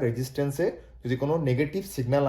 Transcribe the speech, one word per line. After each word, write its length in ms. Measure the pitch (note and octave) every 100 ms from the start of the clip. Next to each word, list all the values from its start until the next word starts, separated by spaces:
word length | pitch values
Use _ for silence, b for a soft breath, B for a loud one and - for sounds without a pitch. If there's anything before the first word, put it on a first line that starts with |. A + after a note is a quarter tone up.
| B2+
রেজিস্ট্যান্সে 600 | A#2 B2+ - C#3+ C#3+ F#3 - B B B2
যদি 100 | B2
কোনো 100 | C#3 E3 C#3+
নেগেটিভ 320 | B2 D3 F#3+ G3 -
সিগন্যাল 300 | A#2+ C#3+